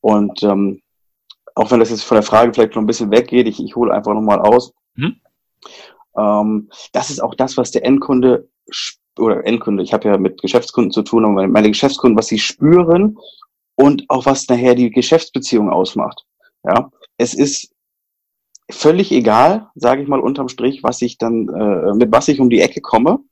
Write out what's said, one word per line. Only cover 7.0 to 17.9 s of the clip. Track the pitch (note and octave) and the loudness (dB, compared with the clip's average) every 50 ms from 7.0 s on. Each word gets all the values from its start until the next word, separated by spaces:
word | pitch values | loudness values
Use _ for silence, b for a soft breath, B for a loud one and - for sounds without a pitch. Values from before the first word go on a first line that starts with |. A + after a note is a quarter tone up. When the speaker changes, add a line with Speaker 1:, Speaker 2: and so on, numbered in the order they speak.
| - - | -6 -6
Speaker 1:
ist | C#3 - | -8 -6
auch | - - - | -8 -8 -2
das, | - C3 C3 - | -4 -4 -2 -2
was | - B2 - | -4 -4 -2
der | - B2 - | -4 -4 0
Endkunde | B2 C3+ C#3 - - C3+ B2+ B2 B2+ B2 - - _ _ _ _ - | 2 0 0 0 0 0 0 2 2 0 0 -4 _ _ _ _ -16
sp-, | - - - - - _ _ _ _ - | -14 -12 -12 -12 -14 _ _ _ _ -2
oder | A2 A2+ G#2 - - | -2 0 0 -2 -2
Endkunde, | - A#2 A2 - A2+ G#2 F#2+ F2+ | -4 -4 -4 -2 -4 -4 -4 -2
ich | F2+ - | -4 -4
habe | G#2+ - G#2+ | -2 0 0
ja | G2+ | 0
mit | F#2+ - - - - | 0 0 -2 -4 -4
Geschäftskunden | - B2+ - A#2+ A#2+ - - - A#2 - | -8 -2 0 -2 -2 0 -2 -2 -2 0
zu | - A2+ | -2 -4
tun, | G#2+ - - A2+ A2+ | -4 0 0 0 2
aber | G#2+ G2+ | 2 0
meine, | G2 F#2+ | 0 0
meine | F#2+ F#2 A2 G#2+ G#2+ | 2 2 4 4 4
Geschäftskunden, | G#2 - - C#3 C#3 - - - A2 | 2 2 -2 -2 -2 2 2 2 2
was | G#2+ A2 | 2 0
sie | - A2+ G#2+ | -2 -4 -4
spüren | - - - _ C#3 D3+ E3+ F3+ F3 E3 E3+ F3+ G3+ G#3+ G#3+ B B B B B B B _ _ _ _ _ | -4 -6 -6 _ 2 4 4 4 4 4 2 2 2 0 -2 B B B B B B B _ _ _ _ _
und | - C3+ C#3+ D3 - - _ | 2 2 4 2 0 -2 _
auch | C#3 C3 B2 | -4 -2 0
was | C#3 C#3 C3+ - | 0 -2 -2 -2
nachher | - B2+ A#2+ B2 B2+ B2 | -2 -2 2 4 2 4
die | B2 B2 A#2 | 4 2 0
Geschäftsbeziehung | G#2+ C3 A#2+ - D#3+ - - - _ C3+ - - - A2 G#2 G2 | 0 -2 0 2 0 0 0 -4 _ -8 -6 0 0 0 0 2
ausmacht. | - F2 F#2+ - - G#2 - - - - _ _ _ _ _ _ _ _ _ | 0 0 -2 -2 -4 -6 -6 -6 -8 -14 _ _ _ _ _ _ _ _ _
Ja, | - F#2 A2+ - - b b b b _ | -2 -2 -2 -2 -4 b b b b _
es | _ B2 A#2+ - | _ -4 -4 0
ist | - C#3+ C#3+ C#3 - - _ _ _ _ _ | -2 -2 -2 -2 -8 -12 _ _ _ _ _